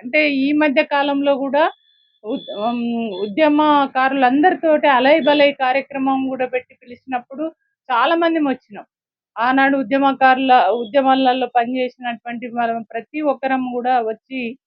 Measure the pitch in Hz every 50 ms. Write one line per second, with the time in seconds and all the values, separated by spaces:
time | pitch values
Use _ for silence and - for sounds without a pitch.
0 | 202 247 262 302 311 294 285 269 269 277 302 302 302 302 254 311 302 302 294 285
1 | 277 294 285 277 285 285 277 254 277 277 247 285 320 392 - _ _ _ _ _
2 | _ _ _ _ - 214 269 196 - - - 202 214 240 240 240 233 233 233 233
3 | 226 220 185 185 202 214 196 311 311 302 294 302 302 302 294 285 277 269 - 262
4 | 262 269 269 277 262 247 262 294 294 370 359 - - 320 302 302 302 294 269 240
5 | 254 277 311 320 247 294 294 294 285 285 277 - 262 254 254 277 269 - - 277
6 | 262 269 269 269 269 262 262 254 254 254 254 247 247 _ 247 _ 247 240 240 -
7 | _ 262 262 240 226 _ 269 262 311 320 330 _ _ _ _ _ _ - 277 -
8 | 254 311 339 339 339 330 330 330 294 277 254 - _ _ 208 170 - _ _ _
9 | _ _ _ _ _ _ _ 208 226 254 262 269 269 269 277 269 269 202 277 269
10 | 277 277 262 262 269 262 254 262 269 262 254 254 175 190 214 240 240 208 214 277
11 | 262 269 262 269 269 254 247 262 247 240 - 240 233 240 254 254 254 247 - _
12 | 247 240 233 214 _ 240 240 233 247 233 233 240 233 233 226 233 220 - - 226
13 | 226 _ - 302 302 285 262 262 269 269 262 262 254 247 240 247 233 247 254 247
14 | 226 220 226 - _ _ 262 262 240 226 269 - _